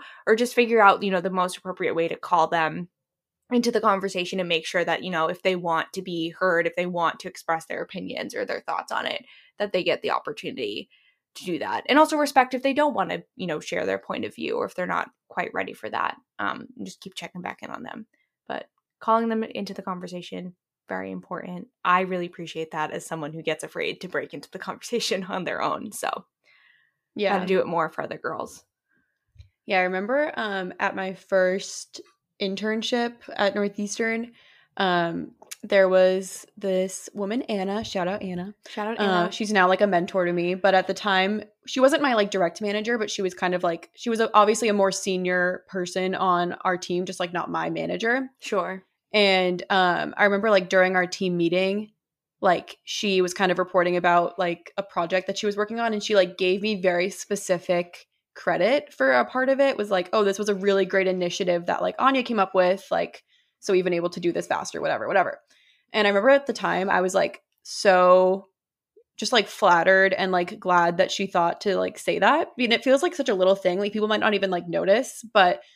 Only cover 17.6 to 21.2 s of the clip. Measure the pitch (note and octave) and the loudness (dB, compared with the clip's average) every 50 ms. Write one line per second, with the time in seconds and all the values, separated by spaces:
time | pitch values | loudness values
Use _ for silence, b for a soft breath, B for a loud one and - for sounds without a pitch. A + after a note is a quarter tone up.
17.6 | - - - - - - - - A3 - _ _ _ _ _ _ _ - - - | -14 -14 -14 -12 -12 -14 -14 -14 -16 -20 _ _ _ _ _ _ _ -10 -10 -10
18.6 | - - _ _ _ _ _ _ - A3+ A3+ A3+ A#3 A3+ A3+ A3 A3 - - G#3 | -10 -14 _ _ _ _ _ _ 0 0 2 2 2 0 -2 -2 -4 -4 -6 -8
19.6 | G3+ G3 G3 G3+ F#3+ G3 F#3 F3+ F3+ F3 F3+ F3+ F3 - F#3+ F3+ F3+ F3+ F3+ _ | -10 -8 -10 -12 -10 -10 -10 -10 -10 -12 -12 -14 -14 -12 -12 -12 -12 -12 -16 _
20.6 | _ _ _ _ _ - - - F#3+ F#3+ F#3+ F3+ | _ _ _ _ _ -10 -10 -8 -8 -8 -10 -12